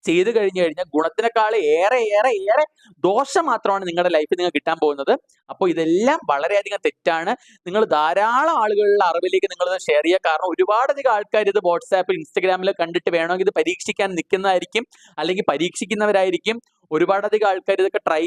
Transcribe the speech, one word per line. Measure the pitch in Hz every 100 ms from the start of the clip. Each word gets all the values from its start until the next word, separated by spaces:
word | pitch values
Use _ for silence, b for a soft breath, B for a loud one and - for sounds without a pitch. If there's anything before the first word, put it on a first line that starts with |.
| -
ചെയ്ത് | 170 196
കഴിഞ്ഞു | 226 196 185
കഴിഞ്ഞാൽ | 170 156 180
ഗുണത്തിനേക്കാൾ | 147 160 - 226 226 214 220 151
ഏറെ, | 156 196 247 220 202
ഏറെ, | 247 214 196
ഏറെ | 247 302 _ 226 _
ദോഷം | 175 208 285 381 320
മാത്രമാണ് | 226 - 196 185
നിങ്ങളുടെ | 170 180
ലൈഫിൽ | 160 156 180
നിങ്ങൾക്ക് | 180 147
കിട്ടാൻ | - 165
പോകുന്നത്. | 151 143 139 262 _ _ -
അപ്പോൾ | - 190
ഇതെല്ലാം | 160 160 175 240 320 -
വളരെയധികം | 139 165 202 202 196
തെറ്റാണ്. | - _ 175 165 175 240 b b 180
നിങ്ങൾ | 202 220
ധാരാളം | 151 156 180 214 233 311 294
ആളുകളുടെ | 214 208 208 202 180
അറിവിലേക്ക് | 165 180 190 190
നിങ്ങളിത് | 175 180 185 -
ഷെയർ | 147
ചെയ്യുക. | 160 185 170
കാരണം | 156 180
ഒരുപാടധികം | 165 190 214 277 277 262
ആൾക്കാർ | 214 202 214 202
ഇത് | 202 175
WhatsApp, | 170 - 190 180 185
Instagram-ൽ | 151 - 185 185 190 190
കണ്ടിട്ട് | 170 170 175 170
വേണമെങ്കിൽ | 165 185 185
ഇത് | 160
പരീക്ഷിക്കാൻ | 160 180 - 208 196 175
നിൽക്കുന്നതായിരിക്കും, | - 190 190 185 175 220 247 b b -
അല്ലെങ്കിൽ | 165 185 -
പരീക്ഷിക്കുന്നവരായിരിക്കും. | 143 175 - 190 208 208 196 185 180 202 233 _ _ _ 156
ഒരുപാടധികം | 175 196 208 214 202
ആൾക്കാർ | 190 - 190
ഇതൊക്കെ | 185 - -
ട്രൈ | 160